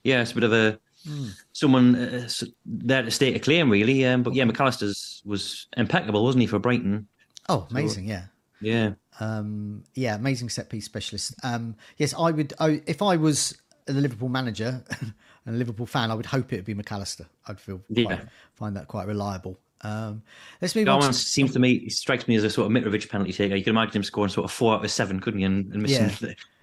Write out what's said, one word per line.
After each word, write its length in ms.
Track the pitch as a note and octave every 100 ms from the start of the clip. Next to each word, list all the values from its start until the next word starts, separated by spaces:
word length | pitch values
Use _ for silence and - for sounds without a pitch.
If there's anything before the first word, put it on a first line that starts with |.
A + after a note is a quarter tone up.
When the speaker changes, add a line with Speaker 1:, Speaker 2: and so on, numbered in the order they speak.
Speaker 1:
yeah, 180 | B2 C3
it's 100 | A#2
a 40 | A#2+
bit 80 |
of 100 | A2+
a 260 | A2+ A2 G#2 _ _ D#3+
Speaker 2:
Mm. 220 | D3 A#2+ F#2 -
Speaker 1:
someone, 420 | - D3 C3 B2 B2
uh, 260 | B2 B2 A#2
s-, 180 | - A#2+ - -
there 380 | A2+ A#2+ C3
to 80 | A2+
stake 240 | - C3 A#2
a 40 |
claim, 300 | C3 E3 D3
really. 340 | G2+ A2 C3+ B2+
Um, 180 | B2+
but 100 | B2
yeah, 100 | B2+
Speaker 2:
Okay. 80 | A#2+
Speaker 1:
McAllister's 720 | G#2+ C3+ - G#2 G2+ - -
was 440 | G2+ G2+ - - - -
impeccable, 440 | A2 F3 A2 G#2
wasn't 180 | A#2+ B2+
he, 60 | G#2
for 120 | G#2
Brighton? 480 | A#2+ B2 G2 G#2 G#2 _ _ - -
Speaker 2:
Oh, 180 | C#3+ E2+
Speaker 1:
So 80 | C3
Speaker 2:
amazing! 280 | D3 G2+ G2
Yeah. 160 | G2 F#2 _ _ -
Speaker 1:
Yeah. 340 | G#2+ A#2 G#2+ G2 _ -
Speaker 2:
Um, 640 | A2 A2 G#2 G#2 G#2 G#2 -
yeah, 220 | - B2 G#2+
amazing 340 | C3 B2 A#2+
set 200 | - -
piece 160 | A2 -
specialist. 500 | - - G#2 - -
Um, 320 | B2+ A#2+ A#2 A2 - -
yes, 160 | C#3+ -
I 140 | E3
would. 220 | D#3 C#3+ -
I, 220 | D#3 D3 -
if 140 | D#3+
I 120 | G3+ F3
was 400 | D#3 C#3+ - - _ _ -
the 80 |
Liverpool 340 | C#3 C#3 A2 B2+
manager 560 | C3 B2 G#2 A2 B2+ -
<laughs> 80 | -
and 140 | A2 - _ _ A#2+
a 60 |
Liverpool 340 | A#2 A#2+ A2 A#2+
fan, 240 | C3+ A2+
I 40 | A2
would 100 | -
hope 260 | C3+ -
it 60 | G#2
would 80 | G2
be 100 | G#2
McAllister. 520 | G#2 G#2 G2 - E2+ _ -
I'd 120 | G2+
feel 160 | - F#2+ -
quite, 160 | A2+ A2
Speaker 1:
Yeah. 120 | F2+ - - _ -
Speaker 2:
find 200 | G#2+ F#2+
that 120 | -
quite 200 | G#2+ G2
reliable. 520 | G#2 G2+ F#2+ F#2+ F#2 _ _
Um, 420 | G#2+ G#2+ A2 G#2+ - - - -
let's 140 | - A3
move 120 | G#3
Speaker 1:
Darwin 180 | C3+ C#3
Speaker 2:
on 80 |
to 40 | B2
Speaker 1:
seems 340 | - - C3
to 60 | C3
me, 180 | B2+ B2
he 100 | A#2+
strikes 360 | - - B2+ -
me 80 | A2
as 80 |
a 60 | G#2
sort 160 | - G#2
of 60 |
Mitrovic 340 | A2 G#2 G#2 -
penalty 220 | G2+ F#2+
taker. 240 | F#2+ G2+ G2
You 80 |
could 60 | G2
imagine 260 | A2+ A2 G#2
him 60 |
scoring 280 | G2 - G2+
sort 140 | F#2+ F#2+
of 60 |
four 220 | - A#2
out 100 | G#2+
of 80 | G#2
seven, 280 | - G#2 F#2+
couldn't 200 | G#2+ G#2
he? 60 | F#2+
And, 260 | G2 G2
and 100 | G#2
missing 220 | G#2+ C3 G2+
Speaker 2:
Yeah. 60 | -
Speaker 1:
the, 160 | - - - _